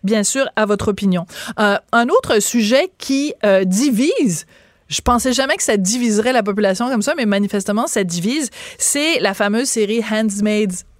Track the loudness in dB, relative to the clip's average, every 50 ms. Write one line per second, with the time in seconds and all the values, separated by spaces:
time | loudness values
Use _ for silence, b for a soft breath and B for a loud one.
0 | 0 0 0 2 0 0 0 -2 -2 -2 0 -2 0 0 0 0 0 -2 -2 0
1 | 0 0 0 0 -2 B B B B B B 0 0 0 0 0 _ _ 0 2
2 | 2 4 2 2 2 4 2 2 2 2 0 0 2 4 4 2 2 0 _ _
3 | -4 -2 -2 0 0 -2 -4 _ 2 4 4 4 4 2 2 2 2 2 2 2
4 | 2 2 2 2 2 0 0 -2 -8 b b b b b b b b b -8 -4
5 | 0 2 2 2 2 0 0 0 0 0 0 -2 0 0 2 2 2 0 0 0
6 | 0 2 2 2 2 2 2 2 0 0 -2 0 0 0 0 0 -2 -2 -2 -2
7 | 0 -2 -2 -2 0 0 0 0 0 0 -2 -4 -2 -2 -2 -2 -2 -2 -2 -2
8 | -2 -2 -4 -4 -2 -2 -2 -2 -4 -6 B B B B B B -4 -2 -2 0
9 | 0 0 0 0 0 -2 0 0 -2 0 0 0 -2 -2 0 -2 0 0 0 -2
10 | -2 -2 -2 -2 -2 -2 -2 -2 -2 0 0 0 0 -2 -4 -8 -12 -18 _